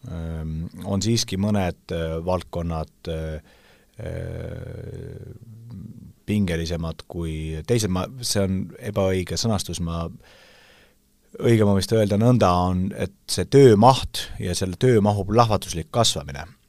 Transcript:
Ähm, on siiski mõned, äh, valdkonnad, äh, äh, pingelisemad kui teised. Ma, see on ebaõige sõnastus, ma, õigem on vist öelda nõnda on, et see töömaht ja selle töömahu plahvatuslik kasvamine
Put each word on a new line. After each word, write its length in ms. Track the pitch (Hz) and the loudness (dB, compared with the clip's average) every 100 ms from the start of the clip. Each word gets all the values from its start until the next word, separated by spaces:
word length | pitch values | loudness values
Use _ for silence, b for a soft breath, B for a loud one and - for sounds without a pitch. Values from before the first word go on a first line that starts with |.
| - | -12
Ähm, 540 | 85 82 80 80 78 82 - | -10 -8 -8 -6 -6 -8 -10
on 180 | 98 98 | -4 -2
siiski 360 | 101 117 - 92 | 0 0 -2 -2
mõned, 560 | 101 104 92 82 - | 0 0 0 -4 -6
äh, 220 | 87 82 80 85 | -4 -4 -4 -2
valdkonnad, 840 | 90 - 87 85 80 78 _ - | -2 -2 -6 -4 -4 -6 _ -10
äh, 260 | 80 80 78 b b b b b - | -6 -6 -8 b b b b b -14
äh, 80 | - 50 50 - 50 50 50 - 50 50 50 - - - 113 110 117 110 - - - - - | -10 -10 -10 -10 -10 -12 -12 -14 -14 -14 -14 -16 -16 -18 -20 -20 -18 -16 -16 -18 -20 -20 -2
pingelisemad 800 | 202 95 82 82 85 82 80 - | 0 2 0 -4 -4 -6 -8 -12
kui 560 | 87 82 78 78 80 - | -8 -6 -6 -6 -8 -2
teised. 260 | 117 107 | 0 0
Ma, 140 | 90 - 131 | -2 -4 -8
see 220 | 120 107 | -4 0
on 160 | 98 95 92 - | 0 -2 -4 -10
ebaõige 560 | - 104 95 92 87 90 | -8 -2 0 0 -2 -4
sõnastus, 400 | 117 104 - 85 | -2 -2 -4 -6
ma, 300 | 85 85 82 - b b b b b b b b _ _ _ - | -4 -4 -6 -10 b b b b b b b b _ _ _ -4
õigem 320 | - 113 104 | 2 4 6
on 80 | 98 | 4
vist 160 | 92 | 2
öelda 240 | 113 104 101 | 2 2 4
nõnda 320 | 113 123 101 90 90 | 4 6 4 4 2
on, 220 | 92 95 - | 0 -2 -4
et 160 | - _ - | -8 _ -8
see 160 | - 90 | -6 2
töömaht 800 | 135 139 101 117 131 - - - - | 8 10 10 8 6 0 -10 -10 -8
ja 160 | 95 90 | -6 -4
selle 160 | 92 87 | -4 0
töömahu 420 | 127 117 101 104 95 | 4 4 4 2 0
plahvatuslik 640 | 110 117 101 - 85 78 | 4 4 2 -2 -8 -4
kasvamine 540 | 120 117 - 76 69 - - | 0 0 0 -8 -14 -14 -18